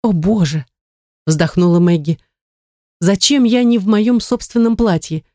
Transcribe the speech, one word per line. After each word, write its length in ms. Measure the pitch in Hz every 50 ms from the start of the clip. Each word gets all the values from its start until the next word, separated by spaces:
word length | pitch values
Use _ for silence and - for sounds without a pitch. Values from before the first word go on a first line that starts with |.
"О, 100 | - 226
Боже!" 540 | 196 165 156 190 226 214 175 139 151 156 135 _ _ _ _ _ _ _ _ _ _ _ _
вздохнула 540 | 156 156 147 165 160 - 180 180 175 170 175
Мэгги. 380 | 175 180 175 160 147 156 160 - _ _ _ _ _ _ _ _ _ _ _ _ _ _ _ _
"Зачем 440 | 269 277 302 294 - - 285 285 247
я 200 | 226 233 247 247
не 140 | 240 240 233
в 80 | 190
моем 340 | 208 214 208 214 233 247 233
собственном 560 | - - 247 - - - - 233 233 226 226
платье? 480 | - 233 214 175 160 - - 160 156 _ _ _